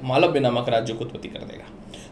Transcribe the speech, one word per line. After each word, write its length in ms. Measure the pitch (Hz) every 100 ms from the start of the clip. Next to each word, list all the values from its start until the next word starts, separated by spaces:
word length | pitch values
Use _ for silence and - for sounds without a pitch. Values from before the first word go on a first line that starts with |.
मालव्य 360 | 131 139 175 143
नामक 300 | 123 120 120
राज्य 240 | 113 110
को 120 | 113 117
उत्पत्ति 220 | - -
कर 120 | -
देगा। 240 | - - - - - - -